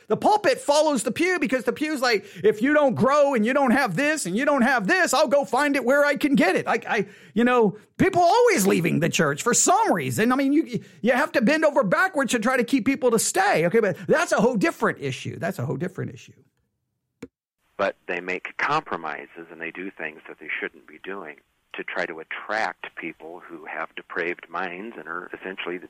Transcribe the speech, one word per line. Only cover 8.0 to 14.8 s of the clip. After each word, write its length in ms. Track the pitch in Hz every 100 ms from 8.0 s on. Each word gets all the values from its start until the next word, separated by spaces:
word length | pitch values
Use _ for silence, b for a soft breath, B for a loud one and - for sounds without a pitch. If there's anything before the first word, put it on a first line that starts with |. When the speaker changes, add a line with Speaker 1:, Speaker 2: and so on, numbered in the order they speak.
| 349 349
Speaker 1:
always 460 | 349 453 480 311 196
leaving 320 | 196 160 143
the 100 | 165
church 320 | - 147 147
for 140 | 233 -
some 360 | - 392 427
reason. 400 | 190 131 120 233
I 40 | 262
mean, 180 | 277
you, 260 | 294 240 220 B B
you 100 | 226
have 180 | 254 311
to 100 | 294
bend 240 | 226 311 311
over 180 | 277
backwards 500 | 196 302 381 302 254
to 60 | 240
try 160 | 226 262
to 80 |
keep 220 | 240 269 254
people 240 | 277 247
to 80 | 220
stay. 460 | - 359 392 180 170
Okay, 140 | 226
but 180 | 202 - 175
that's 240 | 285 339
a 80 | 277
whole 160 | 226 226
different 460 | 330 -